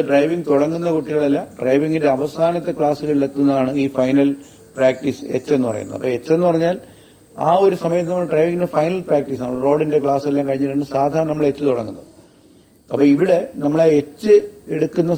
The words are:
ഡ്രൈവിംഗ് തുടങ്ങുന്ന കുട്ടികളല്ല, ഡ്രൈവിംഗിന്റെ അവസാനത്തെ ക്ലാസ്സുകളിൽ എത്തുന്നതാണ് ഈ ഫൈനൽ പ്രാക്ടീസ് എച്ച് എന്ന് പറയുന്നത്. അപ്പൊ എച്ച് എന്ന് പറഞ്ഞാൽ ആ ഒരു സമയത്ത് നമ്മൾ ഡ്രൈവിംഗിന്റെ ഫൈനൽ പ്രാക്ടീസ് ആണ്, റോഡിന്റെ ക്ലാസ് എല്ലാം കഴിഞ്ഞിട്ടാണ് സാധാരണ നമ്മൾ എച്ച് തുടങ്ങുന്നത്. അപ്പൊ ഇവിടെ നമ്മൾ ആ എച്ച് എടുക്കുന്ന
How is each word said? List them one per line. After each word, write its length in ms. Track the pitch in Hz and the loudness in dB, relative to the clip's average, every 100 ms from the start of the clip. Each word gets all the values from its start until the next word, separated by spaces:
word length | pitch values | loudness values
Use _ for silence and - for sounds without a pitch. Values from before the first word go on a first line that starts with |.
| 143 | 4
ഡ്രൈവിംഗ് 360 | 139 156 175 151 | 2 2 -2 0
തുടങ്ങുന്ന 380 | 139 151 170 170 | 0 0 -2 -2
കുട്ടികളല്ല, 480 | 156 147 151 143 151 - - | -2 -2 0 0 -2 -4 -6
ഡ്രൈവിംഗിന്റെ 480 | 123 143 156 160 143 131 | 0 0 2 0 0 0
അവസാനത്തെ 560 | 147 160 165 175 175 - | -2 -2 -2 -2 -4 -2
ക്ലാസ്സുകളിൽ 460 | 147 143 151 143 | -2 -2 -2 0
എത്തുന്നതാണ് 460 | 135 139 139 135 127 143 | 0 0 0 2 0 0
ഈ 40 | 135 131 | -2 0
ഫൈനൽ 340 | 127 139 139 139 - - - 131 | 2 2 2 0 -10 -20 -12 0
പ്രാക്ടീസ് 440 | 131 127 143 - - 131 | 2 2 -4 -6 -4 -4
എച്ച് 160 | - 139 | 0 0
എന്ന് 100 | 120 | 0
പറയുന്നത്. 280 | 104 98 98 | -4 -6 -6
അപ്പൊ 100 | 131 120 | -4 -4
എച്ച് 140 | - | 0
എന്ന് 140 | 165 175 | 2 2
പറഞ്ഞാൽ 280 | 165 170 190 - - - - _ - | 2 0 -2 -8 -20 -20 -20 _ -4
ആ 160 | 143 185 | 0 4
ഒരു 120 | 196 180 | 4 2
സമയത്ത് 280 | 170 175 170 | -2 -2 -2
നമ്മൾ 140 | 180 170 | -4 -2
ഡ്രൈവിംഗിന്റെ 380 | 156 170 175 175 156 | 0 0 0 -2 -2
ഫൈനൽ 240 | 165 185 165 | -2 -2 -2
പ്രാക്ടീസ് 340 | 147 135 123 123 | -2 -2 -6 -6
ആണ്, 80 | 127 139 | -2 0
റോഡിന്റെ 320 | 151 156 143 | 0 2 0
ക്ലാസ് 220 | 139 139 143 | 0 -2 0
എല്ലാം 140 | 139 139 | -2 -2
കഴിഞ്ഞിട്ടാണ് 400 | 135 139 143 139 139 | -2 -2 -2 -2 -2
സാധാരണ 320 | 143 160 160 | 0 0 -2
നമ്മൾ 160 | 151 143 | 0 -2
എച്ച് 180 | 139 143 | 0 0
തുടങ്ങുന്നത്. 380 | 120 107 - - - - _ _ _ _ _ - | -2 -4 -10 -18 -20 -20 _ _ _ _ _ -6
അപ്പൊ 140 | 127 143 | 2 4
ഇവിടെ 240 | 143 185 175 214 - | 4 4 2 0 -4
നമ്മൾ 180 | 147 156 | -2 2
ആ 20 | 165 147 | 4 4
എച്ച് 340 | 143 - 214 208 - - - | 0 -2 4 4 4 -10 -6
എടുക്കുന്ന 380 | 156 156 - 170 | -4 -2 0 0